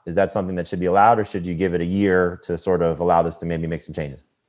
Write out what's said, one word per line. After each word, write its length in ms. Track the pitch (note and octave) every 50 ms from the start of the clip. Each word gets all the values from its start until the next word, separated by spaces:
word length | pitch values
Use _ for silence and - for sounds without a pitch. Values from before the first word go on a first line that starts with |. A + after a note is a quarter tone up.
| -
is 80 | F2 E2
that 160 | G2 G2 F#2
something 240 | - G#2+ F#2 F#2 F#2
that 120 | F2+ E2 -
should 120 | G2+ F2
be 60 | F2+
allowed, 320 | F2 F2+ G2 G#2 A#2 A#2+ A2
or 60 | G#2
should 200 | - - F#2+ E2+
you 100 | F2+ F2
give 200 | D#2+ F#2+ F2+ F2
it 60 | E2+
a 40 | E2+
year 540 | F2 F#2+ G2 G2+ F#2+ F2+ F#2 F2+ F2 F2+ - -
to 120 | - F2
sort 260 | E2 - F#2+ F#2 E2+
of 180 | E2+ E2 D#2+ D2
allow 200 | F2 F2+ E2+ E2+
this 140 | E2 E2+ E2 -
to 80 | E2+
maybe 200 | E2+ E2+ E2 E2
make 160 | E2 E2 E2
some 100 | - - D#2+
changes? 320 | - D#2 D2 C2 - _ _ _ _ _